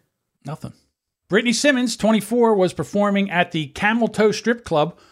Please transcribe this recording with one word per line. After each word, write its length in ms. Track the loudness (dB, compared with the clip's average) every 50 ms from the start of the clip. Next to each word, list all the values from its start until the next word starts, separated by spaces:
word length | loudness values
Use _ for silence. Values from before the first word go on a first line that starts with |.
| _ _ _ _ _ _ _ _ -14
Nothing. 300 | -14 -12 -12 -14 -16 -16 _ _ _ _ _ _ _ _ _ _ -2
Brittany 240 | -2 0 0 0 0
Simmons, 420 | 0 2 2 2 2 0 -2 -4
twenty-four, 600 | -2 0 2 2 2 0 0 0 2 4 4 4
was 180 | 2 2 0 0
performing 580 | -4 -8 -4 -2 0 0 0 0 0 -2 0
at 220 | 0 -2 -2 -2 -2
the 140 | -6 -6
Camel 420 | -6 -4 -2 0 0 2 2 0 -2
Toe 240 | 0 2 2 2 2
Strip 320 | 0 -2 -2 -2 -2 -4
Club 340 | -2 0 0 0 0 -4 _ _ _